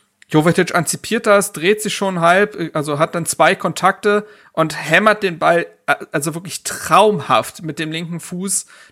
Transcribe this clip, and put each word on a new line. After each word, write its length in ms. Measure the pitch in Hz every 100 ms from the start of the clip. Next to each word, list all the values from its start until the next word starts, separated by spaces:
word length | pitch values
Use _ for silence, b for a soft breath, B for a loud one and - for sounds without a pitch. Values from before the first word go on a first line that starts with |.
| B _ -
Jovetic 460 | 156 165 165 175
antizipiert 520 | 175 151 - - 226 226
das, 260 | 202 196
dreht 280 | - 170 208
sich 140 | 214
schon 260 | - 196 180
halb, 500 | 170 185 208 - 165
also 240 | 160 147 147
hat 160 | 160
dann 100 | 170 160
zwei 280 | - 160 196
Kontakte 720 | 180 - 180 196 208 208 208 B B
und 240 | - 160 156
hämmert 440 | 151 170 214 208
den 160 | 196 160
Ball, 280 | 156 170 - _ -
äh, 80 | 147 -
also 220 | 160 151
wirklich 280 | 165 180 -
traumhaft 1000 | - - - 170 214 185 - 117 - -
mit 160 | 156 151
dem 120 | 156
linken 300 | 160 170 170
Fuß 460 | - 180 196 - - B B